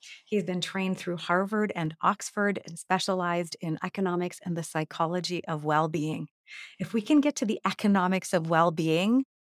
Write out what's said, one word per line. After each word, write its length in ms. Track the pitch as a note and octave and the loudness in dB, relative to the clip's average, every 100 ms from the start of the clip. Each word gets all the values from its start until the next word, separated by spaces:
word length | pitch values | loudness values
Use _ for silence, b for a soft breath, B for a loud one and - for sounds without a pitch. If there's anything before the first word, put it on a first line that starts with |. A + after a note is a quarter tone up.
| B B | B B
He's 200 | B G#3 | B -4
been 160 | F#3 F3+ | -4 -6
trained 380 | - F#3+ F#3+ F#3 | -6 -4 -4 -4
through 200 | - E3+ | -6 -6
Harvard 540 | - F3+ G3 G#3+ G#3 | 0 0 0 0 -2
and 220 | - D#3+ D#3+ | -2 -4 -2
Oxford 580 | F3 G3 - - G3+ G3 - | 0 0 -4 -2 0 0 -6
and 120 | E3 | -10
specialized 800 | - F#3 - F#3 F3 F3 F3 - | -2 0 0 0 0 0 -2 -6
in 180 | E3 D#3 | -4 -4
economics 560 | F3+ - F#3+ F3 F3 - | -4 -2 -2 0 -2 -6
and 120 | F3+ E3+ | -6 -6
the 60 | |
psychology 840 | D#3+ D#3+ D#3 - E3 F3+ E3+ F3 - | -4 -4 -4 -2 -2 -2 -4 -6 -4
of 180 | D#3 | -4
well-being. 640 | D3+ D3+ D#3+ D#3+ D3+ E3 D#3 _ _ B B B | 2 2 2 0 -2 -4 -8 _ _ B B B
If 140 | F#3 | -4
we 100 | A#3 | -2
can 180 | G#3 D4+ | 4 4
get 160 | D4 - | 4 2
to 100 | G#3 | -2
the 140 | - F#3+ | -2 -2
economics 680 | - G#3 G3+ F3+ F#3+ - | 0 4 4 4 0 2
of 160 | F3+ D#3+ | 0 4
well-being, 760 | E3 E3+ D#3+ D#3+ D#3+ G3+ B3+ C4+ _ | 4 4 4 2 2 4 2 0 _